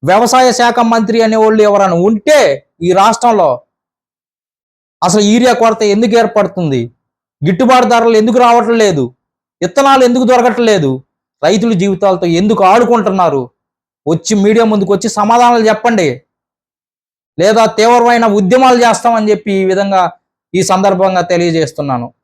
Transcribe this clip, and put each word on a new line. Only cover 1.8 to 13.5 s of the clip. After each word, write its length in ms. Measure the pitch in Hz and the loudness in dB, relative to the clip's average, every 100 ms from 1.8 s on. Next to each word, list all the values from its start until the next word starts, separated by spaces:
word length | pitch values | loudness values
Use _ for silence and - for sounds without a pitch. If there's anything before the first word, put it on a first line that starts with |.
| 196 170 185 | 0 0 0
ఉంటే 300 | 226 - 302 208 135 _ _ 170 | -2 0 2 2 -2 _ _ -2
ఈ 20 | 185 | 2
రాష్ట్రంలో 480 | 202 220 240 220 165 123 _ _ _ _ _ _ _ _ _ _ _ _ _ _ | 2 2 0 0 0 -2 _ _ _ _ _ _ _ _ _ _ _ _ _ _
అసలు 220 | 175 196 202 | -2 0 2
యూరియా 220 | 226 247 240 | 2 2 0
కొరత 220 | 226 220 214 202 | 0 0 -2 0
ఎందుకు 180 | 233 233 | 0 0
ఏర్పడుతుంది, 600 | 220 220 202 185 165 135 117 _ _ _ _ _ | 0 -2 -4 -4 -4 -4 -6 _ _ _ _ _
గిట్టుబాటు 460 | 143 175 247 254 233 | -4 0 2 2 2
ధరలు 220 | 233 233 220 | 0 2 0
ఎందుకు 160 | 220 240 247 | 0 2 2
రావట్లేదు, 580 | 240 220 233 214 160 123 _ _ _ _ _ | 2 0 0 0 0 -6 _ _ _ _ _
ఇత్తనాలు 420 | 175 226 277 269 247 | -6 -2 2 4 2
ఎందుకు 180 | 247 247 | 0 0
దొరకట్లేదు, 600 | 254 240 226 233 202 143 131 _ _ _ _ 151 | 2 0 0 0 0 -2 -6 _ _ _ _ -2
రైతుల 260 | 208 233 208 | 0 0 -2
జీవితాలతో 460 | 196 190 202 185 175 165 | -2 -2 -2 -2 -2 -2
ఎందుకు 220 | 208 196 185 | 0 0 2
ఆడుకుంటున్నారు, 680 | 214 240 240 202 185 170 139 123 | 2 2 0 -2 0 0 -2 -6